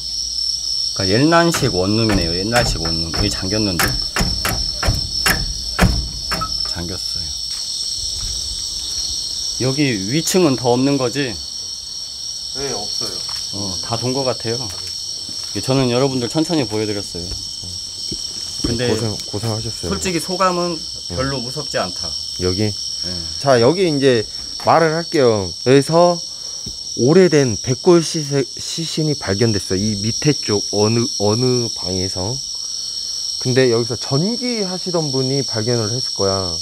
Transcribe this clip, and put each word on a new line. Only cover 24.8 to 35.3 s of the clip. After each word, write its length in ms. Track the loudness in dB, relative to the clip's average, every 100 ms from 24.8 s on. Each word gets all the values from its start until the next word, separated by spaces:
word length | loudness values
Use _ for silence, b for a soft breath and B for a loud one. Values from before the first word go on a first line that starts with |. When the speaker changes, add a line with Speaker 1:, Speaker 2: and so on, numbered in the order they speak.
| 6
Speaker 2:
할게요. 580 | 2 0 4 6 4 0 -2 6
여기서 520 | 6 6 6 6 4 -4 B B B B -10 -8 2
오래된 600 | 6 8 8 6 4 2
백골 400 | -2 2 6 6
시세-, 420 | 4 -2 0 0 0 -4
시신이 560 | -6 -6 -4 0 0 0
발견됐어. 580 | 0 2 4 2 0 0
이 200 | 2 0
밑에 300 | -2 2 2
쪽 300 | 2 0 0 0
어느, 260 | 2 4 4 0 2
어느 480 | 2 4 2 2 0 -4
방에서. 580 | -4 -2 -2 -2 -4 -4 -6 B B B B B B B B -2
근데 280 | 2 4 4
여기서 260 | 2 0 -4
전기 680 | -2 0 0 -2 -4 -4
하시던 500 | -4 -4 -2 -2 0
분이 320 | 0 0